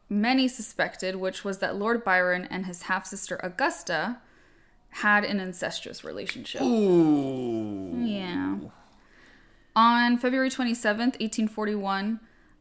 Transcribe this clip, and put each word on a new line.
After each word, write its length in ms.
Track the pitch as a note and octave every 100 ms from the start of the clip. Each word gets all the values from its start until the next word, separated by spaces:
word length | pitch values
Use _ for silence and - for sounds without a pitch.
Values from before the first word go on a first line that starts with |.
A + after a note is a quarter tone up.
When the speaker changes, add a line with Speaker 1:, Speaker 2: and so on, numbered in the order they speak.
| -
Speaker 1:
many 400 | G3+ A3 C4 B3+
suspected, 680 | - G#3 - E3+ - F#3+ F#3+
which 280 | F#3 F#3+
was 140 | G3 F#3+
that 180 | F#3+ G3
Lord 260 | G#3 A#3
Byron 440 | A3 F#3 F3+ F3+ F3+
and 160 | F#3 G3
his 160 | -
half-sister 560 | - F#3+ - G3 - F3+
Augusta 760 | F3+ F3+ C#4+ - - E3 F#3 A#3+ - - - - _ _ _
had 300 | - G#3 G#3
an 140 | G3+ G3+
incestuous 640 | F#3 F3+ B2 - - -
relationship. 580 | D2+ F2+ - - - -
Speaker 2:
Ooh. 1300 | C4 A#3 G3 F3 D#3 D3 C3+ C3 B2 A2+ G#2+ G2+ F#2+ A#2+
Speaker 1:
Yeah. 520 | A#2 G2+ F#2 F2+ F#2 G2 - - - _ _ - - - - _ _ A3
On 420 | A#3 A#3+ A#3+ A#3+
February 320 | B3 C4 C4
twenty-seventh, 640 | C4 B3 A#3 A3 G#3 A#3+ -
eighteen 260 | A3 - G#3+
forty-one, 720 | G#3+ G#3+ G#3+ G3 G3 G#3 A3+ - _ _ -